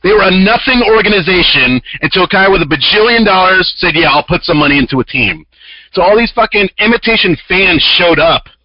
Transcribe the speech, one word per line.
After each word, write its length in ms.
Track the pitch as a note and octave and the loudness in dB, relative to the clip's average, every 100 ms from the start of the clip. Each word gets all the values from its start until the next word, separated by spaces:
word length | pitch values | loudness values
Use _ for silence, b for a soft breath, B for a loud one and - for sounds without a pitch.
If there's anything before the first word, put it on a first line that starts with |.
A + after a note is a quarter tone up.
They 120 | F3+ | 2
were 100 | G#3 | 2
a 80 | F#3+ | 2
nothing 500 | F#3 F#3+ A3+ - B3 | 2 2 0 0 -2
organization 1000 | G#3+ A3 G3+ G#3 E3 F#3 E3 - B2 B2+ B B | 2 2 2 0 0 0 0 0 0 -2 B B
until 220 | D3+ F#3+ | -4 -2
a 40 | F3+ | 0
guy 220 | F#3+ G3 | 2 2
with 140 | F#3+ | 0
a 20 | D#3 | 0
bajillion 580 | D3+ - G#3 A3 A#3 | -2 0 0 2 2
dollars 480 | G#3+ F#3+ F#3 F#3+ F3+ - | 2 2 2 0 -2 -4
said, 160 | F3+ | -4
"Yeah, 160 | D#3 D#3+ | 0 0
I'll 140 | D3 | -2
put 200 | - F3 | -2 -6
some 140 | - D#3 | -2 0
money 220 | D3 C#3+ | 2 0
into 220 | B2+ C3+ | 0 -4
a 40 | A#2 | -4
team." 400 | C3+ B2 - - B B B B | -4 -4 -6 -14 B B B B
So 80 | F#3+ | -2
all 160 | F3 G#3 | 2 2
these 140 | A#3 | 0
fucking 380 | - A3 G#3+ G3 - | -2 -2 -2 -4 -2
imitation 580 | G#3 A#3 - A3 G3 D3+ - | -2 0 0 -2 0 -2 -4
fans 360 | F#3 F#3+ E3 - - | -2 0 0 0 0
showed 180 | F3 D3+ | 0 2
up 280 | D#3+ D3 - _ | 2 0 -6 _